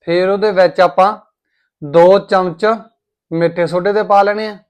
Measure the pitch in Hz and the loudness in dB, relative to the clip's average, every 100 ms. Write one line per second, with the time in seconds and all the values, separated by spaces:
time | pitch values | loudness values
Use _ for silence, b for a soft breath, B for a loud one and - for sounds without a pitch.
0 | - 170 185 196 214 190 180 - 180 180 | -4 -2 -2 -2 -2 2 0 2 0 2
1 | 185 214 _ _ _ _ _ _ 147 165 | 0 -2 _ _ _ _ _ _ -2 4
2 | 175 196 196 196 185 165 214 226 - _ | 6 4 2 -2 -2 -4 -4 -4 -8 _
3 | _ _ _ 165 170 170 170 180 180 208 | _ _ _ -4 -4 -2 -4 -2 -2 -4
4 | 190 202 202 208 214 208 _ | 0 2 2 -2 -8 -12 _